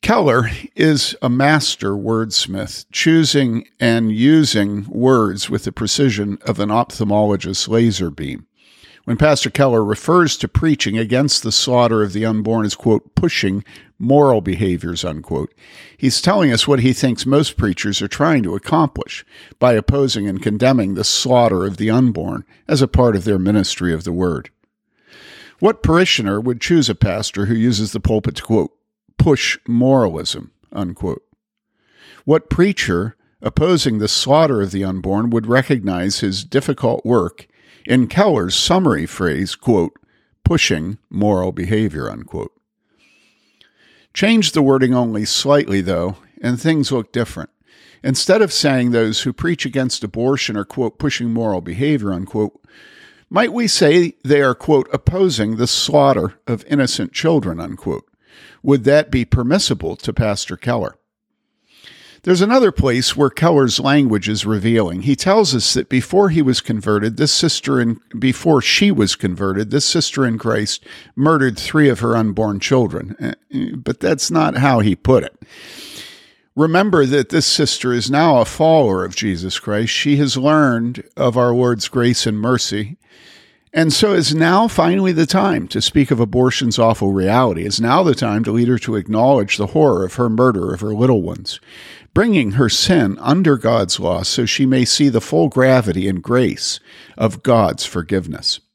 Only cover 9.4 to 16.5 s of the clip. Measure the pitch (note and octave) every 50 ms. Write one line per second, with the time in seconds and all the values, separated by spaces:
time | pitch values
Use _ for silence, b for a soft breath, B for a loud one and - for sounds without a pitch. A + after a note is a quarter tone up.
9.4 | - A#2+ - - C#3 C3+ A#2+ A2+ G#2+ G2+ G#2+ - - - E3 F3+ F3 D3 - -
10.4 | - - _ - - D#3+ D3+ - - A2 G2+ A2+ A2+ G#2 A#2+ B2+ C#3+ C#3+ - -
11.4 | - A#2+ G#2 - - - B2 B2 A#2+ A#2 A2+ A2 G#2+ G2+ F#2 G#2+ A2 A2+ A2 G#2+
12.4 | G#2 G#2+ A2+ A2+ G#2+ G#2 - - - A#2+ A2 G#2 _ _ _ - - E3+ - -
13.4 | - G2 F#2+ G2+ B B B B B B B _ G2+ A#2+ C3+ D3 D3 C#3 B2 A2
14.4 | E2+ F#2+ F#2 E2+ G#2+ F#2+ F2+ E2 - E2+ E2+ E2 - F2 D#2 D2+ - - E2 C#2
15.4 | D2+ - B B B B B B B B B B - C3 - - - F3 G3 G#3
16.4 | F3+ C#3+